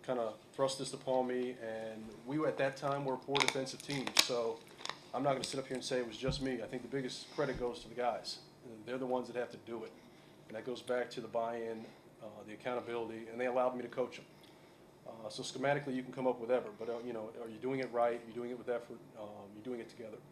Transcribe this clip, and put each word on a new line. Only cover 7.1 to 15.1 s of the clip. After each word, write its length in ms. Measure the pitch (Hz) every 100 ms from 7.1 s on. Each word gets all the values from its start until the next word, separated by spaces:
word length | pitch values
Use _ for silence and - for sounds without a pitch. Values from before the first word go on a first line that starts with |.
| - - -
credit 200 | 143 123
goes 220 | 123 120
to 80 | 110
the 80 | 117
guys. 440 | 120 104 - - - - 127 110 107
They're 100 | 131
the 80 | 131
ones 220 | 123 117
that 80 | 120
have 160 | 120
to 60 | 107
do 260 | - 117
it. 80 | 110 - - - - - -
And 100 | 110
that 80 | 117
goes 160 | 120
back 280 | - 123 120
to 100 | -
the 60 | 110
buy-in, 580 | 117 113 117 113 113 113 - - -
uh, 20 | 110 107 104
the 60 |
accountability, 760 | 107 131 123 117 120 110 113 113
and 80 | 117
they 60 | 123
allowed 300 | 123 127 127
me 80 |
to 40 | 120
coach 300 | - 123 -
them. 80 | - - - - - - - -
Uh, 220 | -